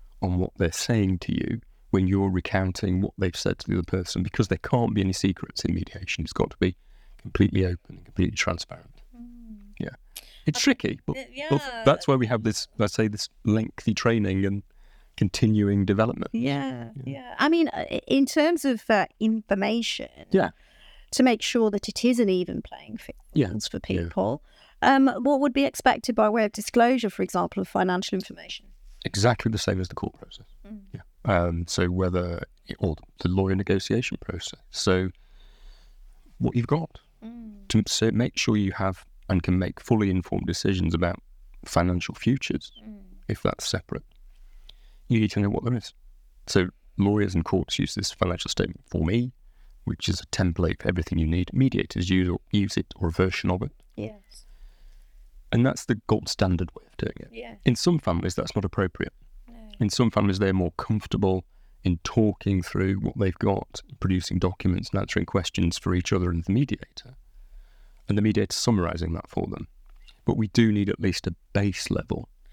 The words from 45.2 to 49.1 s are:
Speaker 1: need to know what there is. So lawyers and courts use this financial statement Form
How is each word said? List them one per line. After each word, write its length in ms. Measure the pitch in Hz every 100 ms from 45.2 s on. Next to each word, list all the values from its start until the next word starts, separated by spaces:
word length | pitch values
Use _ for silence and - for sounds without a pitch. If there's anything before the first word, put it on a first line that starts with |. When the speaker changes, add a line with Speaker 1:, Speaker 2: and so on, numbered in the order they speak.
Speaker 1:
need 100 | 107
to 80 | 107
know 100 | 101
what 140 | -
there 100 | 117
is. 180 | 120 - - - - - - -
So 220 | 98 92 - - -
lawyers 380 | 101 104 101
and 100 | 107
courts 340 | - 92 - -
use 160 | 95
this 160 | 101 95
financial 380 | - 90 87 -
statement 320 | - - - -
Form 220 | 87 82